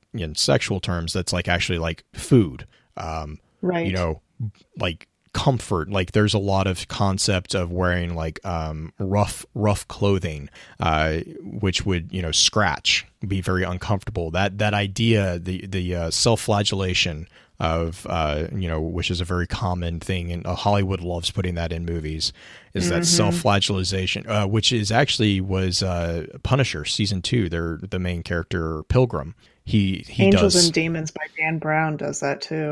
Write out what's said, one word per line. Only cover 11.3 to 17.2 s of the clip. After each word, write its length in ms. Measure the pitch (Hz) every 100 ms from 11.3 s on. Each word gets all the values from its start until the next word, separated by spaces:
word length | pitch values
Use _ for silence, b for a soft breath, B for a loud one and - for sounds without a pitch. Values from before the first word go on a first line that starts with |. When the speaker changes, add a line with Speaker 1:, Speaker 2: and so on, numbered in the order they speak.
| -
Speaker 1:
which 440 | 196 104 101 - 98
would, 260 | 87 80
you 100 | 90
know, 120 | 82
scratch, 720 | - - 110 95 71 - - - - 98
be 140 | 95
very 240 | 90 92
uncomfortable. 680 | 90 90 - 98 - 90 82
That, 260 | 87 101 101
that 160 | 107
idea, 640 | 101 101 95 117 110 95 87
the, 260 | 90 92 95
the, 300 | 92 90 87
uh, 160 | 82
self-flagellation 1200 | - 120 110 - 104 104 98 92 90 87 78